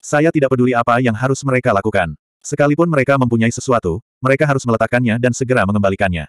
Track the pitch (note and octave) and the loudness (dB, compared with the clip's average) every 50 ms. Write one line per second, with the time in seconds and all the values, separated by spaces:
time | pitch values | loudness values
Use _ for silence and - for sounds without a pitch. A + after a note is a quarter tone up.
0 | _ - - D3 D3+ E3 - D#3 C#3+ C3 C3 B2 B2 B2 B2+ A#2+ A#2 - A#2 A#2+ | _ 0 0 2 2 2 2 2 0 0 2 2 2 2 2 0 2 2 2 2
1 | C3 B2 A2 G#2+ B2+ C3 C3+ - - C#3 C3 B2+ B2 B2 A2 G2 G2 A2 G2+ G2+ | 2 0 0 0 0 -2 -2 -2 -2 -2 -2 0 0 2 0 0 0 0 -2 -2
2 | F2+ E2 D2+ - _ _ _ _ _ - D3+ C#3+ D3 C#3+ D3 D3 E3+ F3 D#3+ C#3+ | -2 -2 -6 -12 _ _ _ _ _ -10 -2 0 2 2 2 2 0 0 2 0
3 | B2+ B2+ C#3 C3+ B2+ A#2+ A#2+ A#2 A2 A#2 A#2 - - - B2+ A2+ _ F#2 D#2+ G2+ | 2 2 2 2 2 0 0 0 0 0 -2 -4 -2 -2 -2 0 _ -2 -6 -6
4 | - _ _ _ - C3 C3+ C3+ D#3 D3 C#3 C3+ - B2+ A2+ A2+ A2+ A2 A#2+ B2 | -8 _ _ _ -2 -2 0 0 2 0 0 -2 0 -2 0 0 0 0 0 0
5 | B2+ A#2 G#2+ A#2+ A#2+ B2+ A#2+ - C3+ A#2 B2+ B2 G2+ F#2+ G2+ G#2+ G2+ G2 G2 G2 | 0 0 0 0 0 -2 -2 -2 -2 -2 0 0 0 0 0 0 0 0 0 0
6 | G#2 F#2+ F2 E2 D2+ | -2 -2 -2 -4 -8